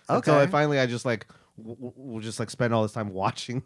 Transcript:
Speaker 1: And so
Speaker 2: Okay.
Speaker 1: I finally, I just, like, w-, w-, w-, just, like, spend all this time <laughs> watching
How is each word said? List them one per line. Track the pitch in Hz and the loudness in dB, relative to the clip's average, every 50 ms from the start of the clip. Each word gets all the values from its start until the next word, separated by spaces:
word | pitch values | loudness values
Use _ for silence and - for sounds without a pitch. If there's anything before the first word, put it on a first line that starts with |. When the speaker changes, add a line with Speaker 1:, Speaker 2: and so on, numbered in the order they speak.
| _ - | _ 0
Speaker 1:
And | 160 202 - | 0 2 4
so | 160 151 | 4 6
Speaker 2:
Okay. | 143 | 6
Speaker 1:
I | 139 | 6
finally, | 185 151 147 151 147 143 135 | 4 4 2 2 4 2 2
I | 127 | 2
just, | 120 120 117 - | 0 0 -2 -2
like, | 127 113 104 - - - _ _ _ _ | -2 -2 -2 -4 -10 -20 _ _ _ _
w-, | - 110 110 117 | -18 -16 -14 -14
w-, | 123 131 117 - | -12 -14 -14 -14
w-, | 127 135 135 113 110 107 | -14 -12 -10 -10 -8 -8
just, | 113 104 - | -6 -6 -6
like, | 113 - | -6 -6
spend | - - 123 113 117 | -2 -2 0 2 2
all | 110 | 2
this | 110 104 - | 2 0 -2
time | 117 107 101 | -6 -8 -6
<laughs> | 92 | -4
watching | 95 98 113 - - - - 120 135 - | -2 -2 -2 -2 -4 -8 -8 -6 -8 -6